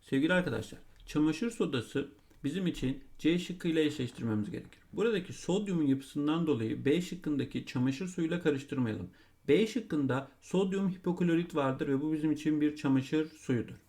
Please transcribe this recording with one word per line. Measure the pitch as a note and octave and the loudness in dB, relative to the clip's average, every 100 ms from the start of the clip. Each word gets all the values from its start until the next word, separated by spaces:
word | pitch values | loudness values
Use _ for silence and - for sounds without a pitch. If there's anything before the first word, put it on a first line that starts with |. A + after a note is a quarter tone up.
Sevgili | - C3+ D#3 | 0 0 4
arkadaşlar, | F3+ F3 A2 G#2+ - - - - | 2 2 -4 -6 -12 -20 -20 -6
çamaşır | D3+ D3+ D#3 A#3 | 0 2 2 -2
sodası | A3+ - C#3 A2+ C#3 - - _ - | -2 -2 -2 -2 -4 -6 -10 _ -8
bizim | C#3 E3+ F3+ | -6 -2 -2
için | - B2+ C#3 - - | -2 -4 -4 -10 -2
C | D3+ F3 | 2 2
şıkkıyla | F3 F3+ F3 D#3+ | 0 -6 -2 2
eşleştirmemiz | D#3 - B2 - A#2 G#2+ G#2 | 2 0 -6 -4 -2 0 -2
gerekir. | - - - _ | -6 -12 -20 _
Buradaki | - A3 G#3 F3+ | -2 0 0 -4
sodyumun | - - F3 G3+ F3+ | -10 -2 -2 0 0
yapısından | D3 C3+ C3+ D3 D3 D#3+ D#3+ | 2 2 0 -4 0 0 2
dolayı | C3 A2+ B2 B2 | 0 0 -2 2
B | D#3 | 0
şıkkındaki | F3 F3 - C#3+ B2 B2 A#2+ | 0 -6 -4 -2 -2 -6 -6
çamaşır | B2+ B2+ C3+ F#3 | 0 0 0 -6
suyuyla | - E3 F3 | -2 -2 0
karıştırmayalım. | E3 C#3 - C3 A#2+ G#2 F2+ - - _ - | 2 0 -2 -2 0 -2 -6 -14 -20 _ 4
B | D3+ G#3+ | 6 6
şıkkında | A#3+ G#3+ D#3+ C3+ B2+ C3+ - | 0 -2 0 2 0 -2 -16
sodyum | - F3+ F#3+ G3 G3 | -4 0 0 0 0
hipoklorit | F3+ - F3 F3 E3 E3+ D#3 | -2 -4 0 4 2 2 0
vardır | C3+ C3 D3 | 0 0 0
ve | C3+ | 0
bu | D3+ | 0
bizim | D#3 D#3 | 0 0
için | D3 - D3+ | 0 0 2
bir | D3 D3 | 2 0
çamaşır | C#3 C3+ C3 D#3 D#3 | 2 2 2 0 -2
suyudur. | - - B2 A2 - | -6 -2 -2 -2 -10